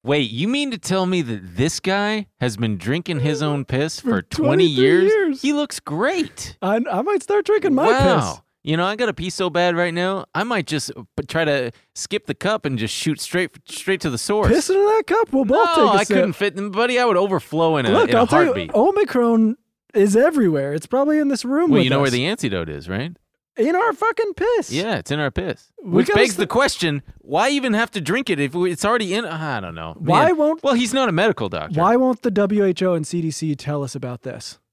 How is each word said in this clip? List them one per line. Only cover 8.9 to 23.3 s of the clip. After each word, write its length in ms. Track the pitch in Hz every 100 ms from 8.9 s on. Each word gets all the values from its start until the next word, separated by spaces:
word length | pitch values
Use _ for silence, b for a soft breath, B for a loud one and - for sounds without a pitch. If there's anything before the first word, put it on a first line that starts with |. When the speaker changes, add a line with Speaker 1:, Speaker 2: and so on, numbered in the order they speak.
| 214
Speaker 1:
gotta 160 | 233
pee 160 | - 180
so 220 | - 185
bad 260 | 170 175 170
right 160 | 175
now. 340 | 170 180 196 -
I 100 | 156
might 220 | 226 220 143
just 240 | 151 - - 107 -
p-, 100 | 143
try 180 | 160
to 280 | 160 139 123 b b -
skip 300 | - 208 -
the 80 |
cup 300 | - 190 214
and 140 | 147 123
just 160 | 107
shoot 260 | - 160 151
straight, 300 | - 180 180 - -
straight 320 | - - 190
to 60 | 165
the 80 | 117
source. 300 | - 208 190
Speaker 2:
Piss 220 | 269 294
into 120 | 381
that 220 | 415 440 -
cup? 260 | 403 440
We'll 120 | 262
both 220 | 220 285 339 330
Speaker 1:
No, 100 | 285
Speaker 2:
take 80 |
a 40 | 196
Speaker 1:
I 60 |
Speaker 2:
sip. 100 | 214 196
Speaker 1:
couldn't 160 | 185
fit 220 | - 202 180
in, 140 | 202
buddy. 280 | 190 240 247
I 60 |
would 120 | 247 180
overflow 600 | 196 185 - 156 165 156
in 80 | 123
a, 40 |
Speaker 2:
Look, 200 | 233 466
Speaker 1:
in 40 | 233
a 20 |
Speaker 2:
I'll 60 | 240
tell 140 | -
you, 40 | 339
Speaker 1:
heartbeat. 280 | - 160
Speaker 2:
Omicron 840 | 208 302 392 415 254 233 226 220 240 _ _ _
is 220 | 220 202 214
everywhere. 580 | 294 302 196 147 139
It's 120 | 151 -
probably 320 | 254 277 302
in 80 | 285
this 160 | 269
room 260 | 247 277 339
Speaker 1:
Well, 80 | 240
Speaker 2:
with 60 |
Speaker 1:
you 60 | 127
know 60 | 135
Speaker 2:
us. 40 |
Speaker 1:
where 80 | 139
the 120 | 123 147
antidote 420 | 226 123 95 80
is, 200 | 73 82
right? 280 | 95 151 175 _